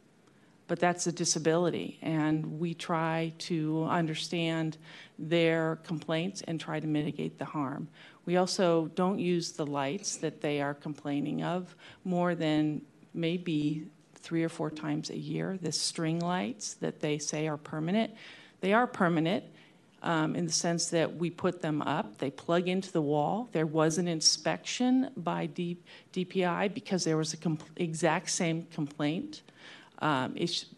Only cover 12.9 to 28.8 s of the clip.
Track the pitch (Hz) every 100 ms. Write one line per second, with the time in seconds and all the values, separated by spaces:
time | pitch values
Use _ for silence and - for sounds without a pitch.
12.9 | - - - 165 175 175 156 147 156 160
13.9 | - _ - - 165 165 - 151 151 156
14.9 | 151 156 - 147 160 165 190 165 156 -
15.9 | - 160 165 170 180 208 - - - 160
16.9 | - 156 151 151 151 156 147 - 156 160
17.9 | 208 226 - - - - - 185 214 247
18.9 | 247 180 170 160 180 - - - - _
19.9 | _ - 165 156 156 170 156 175 170 -
20.9 | 170 156 - 170 165 185 175 165 151 -
21.9 | 147 214 - 135 - - 170 180 185 185
22.9 | 170 147 147 147 190 247 165 160 156 160
23.9 | 160 175 165 - - - 175 - - 247
24.9 | 254 262 - 170 170 170 147 175 175 -
25.9 | - - - 180 190 180 170 196 180 -
26.9 | 185 165 156 160 - 180 156 - - 175
27.9 | 160 170 160 - - 175 165 170 -